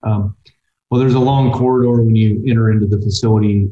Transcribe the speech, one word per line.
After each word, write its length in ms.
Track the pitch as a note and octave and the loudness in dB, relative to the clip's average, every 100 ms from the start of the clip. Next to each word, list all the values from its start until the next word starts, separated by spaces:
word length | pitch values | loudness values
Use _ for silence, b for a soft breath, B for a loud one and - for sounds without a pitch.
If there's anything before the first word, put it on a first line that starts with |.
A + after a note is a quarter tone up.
Um, 320 | A2 G#2 G2+ - b b b b _ | -4 -4 -4 -10 b b b b _
well, 100 | B2 | -2
there's 140 | C3 | 0
a 60 | B2+ | 0
long 340 | B2+ C3+ B2+ | 0 0 0
corridor 480 | A2+ B2+ B2+ A#2+ A#2+ | 0 0 0 2 2
when 140 | A2+ A2 | 2 2
you 280 | A2 G#2 C3 | 0 0 -2
enter 260 | A2+ A2 | 0 0
into 160 | G#2+ G2+ | 0 0
the 120 | G2+ | -2
facility 680 | A2 - A2+ G#2+ G#2 G2+ G2 | -4 -2 0 0 2 0 -2